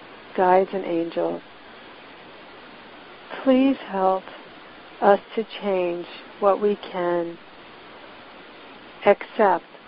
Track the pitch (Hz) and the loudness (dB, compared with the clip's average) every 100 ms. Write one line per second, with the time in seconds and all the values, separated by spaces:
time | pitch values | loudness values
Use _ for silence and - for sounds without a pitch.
0 | - - - - 185 185 190 196 190 170 | -20 -20 -10 0 4 4 2 -4 -4 -4
1 | 170 175 165 175 - - - - - - | -4 -4 -4 -6 -12 -20 -20 -20 -20 -20
2 | - - - - - - - - - - | -20 -20 -20 -20 -20 -20 -20 -20 -20 -20
3 | - - - - 269 262 269 262 - 196 | -20 -20 -16 -4 2 4 2 0 -6 -2
4 | 190 190 - - - - - - - - | 0 0 -4 -18 -20 -20 -20 -20 -20 0
5 | 202 196 - - 214 - 208 190 180 175 | 2 2 2 -8 -8 -8 -4 -2 -2 -4
6 | 170 - - - 202 190 208 202 - 190 | -10 -16 -20 -2 2 2 2 -2 -4 -4
7 | 175 175 170 170 - - - - - - | -2 0 -2 -8 -18 -20 -20 -20 -20 -20
8 | - - - - - - - - - - | -20 -20 -20 -20 -20 -20 -20 -20 -20 -2
9 | - 196 - - 208 170 - - | 2 2 0 0 2 2 -4 -20